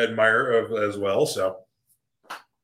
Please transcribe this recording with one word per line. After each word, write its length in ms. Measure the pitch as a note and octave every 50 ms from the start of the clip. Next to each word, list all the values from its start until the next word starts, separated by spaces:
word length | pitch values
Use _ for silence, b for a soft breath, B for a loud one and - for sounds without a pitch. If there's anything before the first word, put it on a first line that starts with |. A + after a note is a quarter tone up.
| A#2
admire 480 | A2 A2+ A2 A2 A2 A2 A#2 C3+ B2+
of, 200 | A#2 A2+ G#2+ -
as 260 | A2+ G#2+ G#2 G#2 G2+
well. 280 | G2+ G2+ G2 G2 A2+ D3+
So, 360 | D3+ - G#2 F#2+ F#2 - - - _ _ _ _ _ _ _ _ _ _ _ _ _ - - _ _ _ _